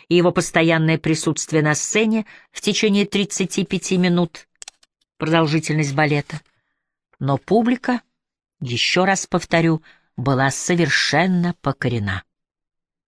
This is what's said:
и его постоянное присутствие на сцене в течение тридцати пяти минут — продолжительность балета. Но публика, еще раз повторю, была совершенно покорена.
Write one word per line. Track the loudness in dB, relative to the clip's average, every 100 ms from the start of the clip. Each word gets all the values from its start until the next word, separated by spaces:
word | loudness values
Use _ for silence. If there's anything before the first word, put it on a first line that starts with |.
| _
и |
его | 2 4
постоянное | 2 -2 0 2 2 2 0
присутствие | 0 -2 -2 -4 -2 0
на | 0
сцене | 0 -2 0 0 0 -4 -14 _
в | -4
течение | -2 0 2 2 0
тридцати | -2 -2 -4 -4 -2
пяти | -2 -4 -2 0
минут — | 2 2 0 -6 -20 _ -20 _ _ _ _ _
продолжительность | 0 2 2 0 -2 -2 -2 0
балета. | 0 0 -4 -14 -18 _ _ _ _ _ _ _
Но | -4 -4
публика, | 0 0 2 0 -2 -4 -6 _ _ _ _ _
еще | -8 -4 0 2
раз | 2 0 -2
повторю, | -4 0 0 2 0 -4 _ _ -6
была | 0 2 0
совершенно | -2 -2 0 2 0 0 2 2 2 0 -2
покорена. | -6 -4 -2 -2 -4 -6 -10 _ _ _ _ _ _ _